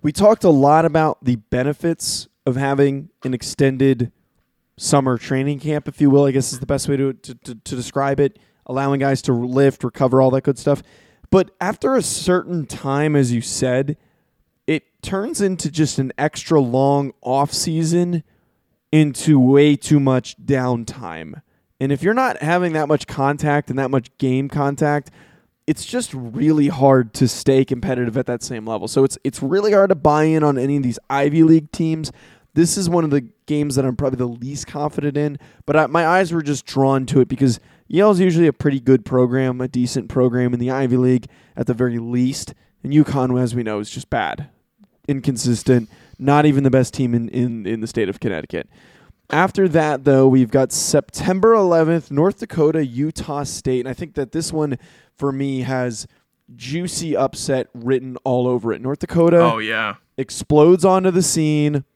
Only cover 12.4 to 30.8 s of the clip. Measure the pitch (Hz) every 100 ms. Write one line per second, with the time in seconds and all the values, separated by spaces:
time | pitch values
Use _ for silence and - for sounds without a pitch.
12.4 | - 175 135 - 139 139 151 147 127 120
13.4 | 110 - 131 127 139 151 _ _ _ _
14.4 | _ _ - 156 _ _ - 190 220 320
15.4 | 196 180 156 160 156 - 135 - 151 -
16.4 | - 160 127 127 139 143 139 - 117 135
17.4 | 147 - - 160 165 170 175 175 - _
18.4 | _ _ _ _ _ 156 151 131 - 147
19.4 | 127 139 147 147 - 151 139 127 - -
20.4 | 113 135 127 120 113 - 101 80 80 110
21.4 | _ _ _ _ 135 139 185 226 262 -
22.4 | 151 175 180 156 147 151 - - 139 143
23.4 | 151 143 - 131 135 135 117 _ 131 127
24.4 | 135 147 139 143 151 147 - _ _ _
25.4 | _ _ - 156 - 240 240 135 120 113
26.4 | 147 156 143 147 139 135 117 - 127 -
27.4 | - 135 135 127 - 123 120 113 123 120
28.4 | - 123 110 110 101 - 135 - - -
29.4 | 135 185 208 208 196 180 147 147 156 160
30.4 | 151 139 131 143